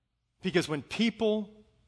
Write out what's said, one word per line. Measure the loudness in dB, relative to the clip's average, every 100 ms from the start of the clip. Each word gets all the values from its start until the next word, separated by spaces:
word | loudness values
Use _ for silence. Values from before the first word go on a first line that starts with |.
| _ _ _ _
Because | -2 0 0
when | -4
people | -4 0 0 2 0 0 -4 -14 -20 _